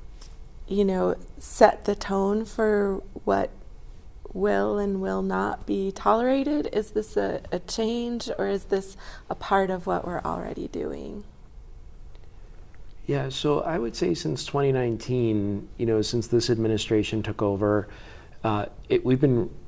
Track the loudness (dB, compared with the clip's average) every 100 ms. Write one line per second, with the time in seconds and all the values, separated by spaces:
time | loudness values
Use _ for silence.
0 | -14 -14 -14 -14 -14 -12 -2 2 4 4
1 | 2 0 -4 -10 -2 8 8 8 -2 -2
2 | 0 2 2 0 -2 0 2 4 2 0
3 | -6 -4 0 2 0 -6 -16 -16 -16 -16
4 | -16 -14 -10 -2 2 2 2 0 0 -2
5 | -2 -2 0 0 0 -2 -2 -2 -2 0
6 | 2 4 4 2 2 0 0 -2 -2 -4
7 | -2 -2 0 -2 -4 -6 -4 -2 -2 -2
8 | -2 -4 -4 -2 -2 -2 0 -2 -2 -12
9 | -14 -12 -10 -8 2 2 4 0 -2 -2
10 | -2 -4 -2 -4 -4 -6 -6 -4 -4 -6
11 | -8 -10 -12 -16 -18 -18 -16 -16 -16 -16
12 | -14 -14 -16 -16 -16 -16 -16 -14 -14 -8
13 | -2 -2 -2 0 2 2 2 -2 -2 0
14 | 0 0 0 -2 -2 2 4 4 2 0
15 | 0 2 2 2 0 -2 -6 -2 2 4
16 | 4 0 4 4 4 4 2 2 4 2
17 | 2 0 -2 0 0 4 4 4 2 -8
18 | -16 -16 -16 -4 0 0 -2 -6 2 2
19 | 4 6 6 4 2 -6